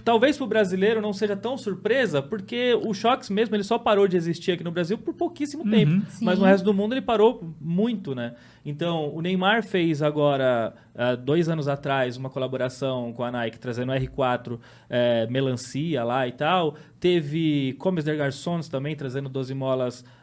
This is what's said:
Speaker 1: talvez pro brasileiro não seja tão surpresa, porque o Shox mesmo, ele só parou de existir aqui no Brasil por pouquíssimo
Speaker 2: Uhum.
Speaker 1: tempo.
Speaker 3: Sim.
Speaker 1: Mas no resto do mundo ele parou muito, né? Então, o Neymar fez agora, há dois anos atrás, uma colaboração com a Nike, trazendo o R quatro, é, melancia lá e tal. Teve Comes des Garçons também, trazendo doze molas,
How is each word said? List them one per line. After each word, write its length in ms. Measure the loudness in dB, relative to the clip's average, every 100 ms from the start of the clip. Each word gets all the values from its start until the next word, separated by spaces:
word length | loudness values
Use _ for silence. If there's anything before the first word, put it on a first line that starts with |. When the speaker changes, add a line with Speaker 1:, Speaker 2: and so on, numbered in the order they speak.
Speaker 1:
talvez 360 | 2 4 4 2
pro 80 | 0
brasileiro 520 | 2 2 2 2 2
não 100 | -2
seja 240 | -2 -2 -2
tão 220 | -4 -6
surpresa, 640 | -6 -4 0 0 2 0
porque 500 | -2 -6 -6 -2 2
o 220 | 2 0
Shox 340 | 0 2 2 0
mesmo, 260 | 0 0
ele 80 | 0
só 160 | 0 0
parou 300 | 2 4 4
de 80 | 4
existir 360 | 0 -2 -2
aqui 120 | -2
no 60 | -4
Brasil 240 | -4 -2 -4
por 160 | -6
pouquíssimo 500 | -4 -4 -4 -8 -4
Speaker 2:
Uhum. 80 | 2
Speaker 1:
tempo. 320 | 4 6 4 0
Speaker 3:
Sim. 160 | -2
Speaker 1:
Mas 140 | 0 4
no 80 | 6
resto 180 | 6
do 80 | 4
mundo 220 | 2 0
ele 80 | -2
parou 500 | 0 4 4 4 -6 -10
muito, 540 | -2 0 0 -2 -6
né? 180 | -6 -6 -10 -20 -14
Então, 500 | -10 -4 -2 -2 -4
o 60 | -4
Neymar 420 | -2 2 2 2
fez 380 | 2 2 2 2
agora, 720 | 0 2 2 4 4 2 0 -6 -14 -2
há 180 | 0
dois 360 | 0 0 2 2
anos 180 | 0 -2
atrás, 480 | -4 -2 0 0 -4
uma 140 | -8
colaboração 840 | -4 -4 -2 -4 -2 -4 -4 -6
com 100 | -6
a 80 | -6
Nike, 280 | -4 -4 -6
trazendo 320 | -8 -4 -2
o 40 |
R 120 | -2 -2
quatro, 500 | 0 0 0 -4 -12 -12 -20 -4
é, 380 | 0 2 2 0
melancia 760 | 0 0 -2 -6 -6 -2 -2
lá 240 | -2 -2 -2
e 60 |
tal. 440 | -2 0 2 0 -4 -14 -2
Teve 760 | 0 2 0 0 0 2 0 -2
Comes 260 | -2 0 -2
des 100 | -2
Garçons 520 | -2 -4 -4 -4 -4
também, 260 | -6 -6 -6
trazendo 320 | -6 -6 -6
doze 240 | -6 -6
molas, 500 | -4 -2 0 -2 -6 -16 -20